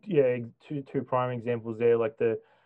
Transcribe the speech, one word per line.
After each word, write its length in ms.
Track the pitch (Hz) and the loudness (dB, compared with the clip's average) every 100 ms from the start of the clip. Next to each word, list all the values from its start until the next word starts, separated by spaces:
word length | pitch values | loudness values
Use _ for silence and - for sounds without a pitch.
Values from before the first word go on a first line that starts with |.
| - | 0
yeah, 320 | 160 127 123 117 - | 2 2 2 -6 -16
two, 180 | - 151 | -10 -10
two 200 | 135 139 | -6 -6
prime 300 | 123 127 127 | -2 -2 -2
examples 460 | 123 113 120 113 110 | -4 -4 -4 -6 0
there. 180 | 117 117 | 2 4
Like, 200 | 113 - | 0 0
the 220 | 117 110 - _ | -2 -2 -8 _